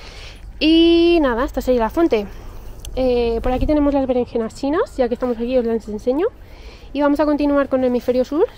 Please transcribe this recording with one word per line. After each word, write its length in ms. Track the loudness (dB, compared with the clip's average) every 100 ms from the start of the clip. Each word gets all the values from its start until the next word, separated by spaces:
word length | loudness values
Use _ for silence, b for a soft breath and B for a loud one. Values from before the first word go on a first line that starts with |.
| B B B B B -2
Y 600 | 2 6 6 6 6 4
nada, 220 | 2 0
esta 160 | -2 -2
sería 200 | 0 2
la 100 | 0
fuente. 360 | 2 2 2 -2 B B B B B -8
Eh, 460 | -2 0 2 0 -2
por 100 | -2
aquí 120 | 0
tenemos 300 | 2 2 2
las 120 | 2 0
berenjenas 480 | 0 -2 -4 -4
chinas, 420 | -4 -2 -2 -2 -2
ya 120 | -2
que 60 |
estamos 220 | -2 -4 -4
aquí 180 | -2 0
os 80 |
las 240 | 0 -2 -4
enseño. 380 | -6 -2 0 -2 -4 B B B B B
Y 80 | 0
vamos 200 | 2 2
a 40 |
continuar 440 | 2 2 2 2 2
con 120 | 0
el 60 | 2
hemisferio 380 | 0 0 0
sur, 220 | 0 0 0